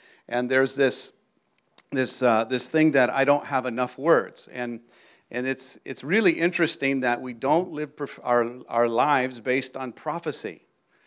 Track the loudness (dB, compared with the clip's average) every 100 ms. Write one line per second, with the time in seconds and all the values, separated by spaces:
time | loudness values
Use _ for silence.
0 | _ _ -6 -4 2 2 2 2 2 0
1 | -10 _ _ _ _ _ _ -20 -8 -2
2 | -2 0 2 2 2 -2 -2 2 4 4
3 | 2 2 2 2 0 -4 -4 -4 -6 -4
4 | 4 4 2 -10 -14 -10 -8 -8 _ _
5 | _ _ _ -6 -4 -4 -8 -14 -14 -12
6 | -2 2 2 2 0 2 0 0 -2 0
7 | 0 -2 -4 -6 0 0 0 -6 -10 -8
8 | -10 -8 0 2 2 -4 -4 0 2 2
9 | 2 2 0 -4 -2 -2 -2 -8 -10 -8
10 | -8 -6 -6 -6 -8 -12 _ _ _ _